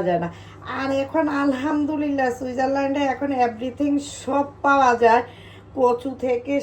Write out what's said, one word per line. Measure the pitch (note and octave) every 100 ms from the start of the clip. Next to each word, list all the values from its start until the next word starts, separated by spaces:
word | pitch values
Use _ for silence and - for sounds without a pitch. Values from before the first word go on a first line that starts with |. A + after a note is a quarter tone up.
| F3+
যায় | E3+
না।" | E3+ - - - - B3+
আর | C4+ C4+
এখন | C#4 D#4 D4+ C#4+
আলহামদুলিল্লাহ | C#4+ B3+ C#4+ D4 D4 D#4 D4 C#4 B3+ A#3+
সুইজারল্যান্ডে | C4 B3 C4 C#4 C#4 C#4+ C#4
এখন | B3+ C#4+ C4 A#3+
এভরিথিং | A3 B3+ - D4 C#4+ - -
সব | - C4+ C#4+ - C#4
পাওয়া | C#4 B3+ A#3
যায়, | A#3 A3+ A#3+ - - - - C#4+
কচু | B3 A#3+ C#4 B3
থেকে | B3+ A#3+ B3 C#4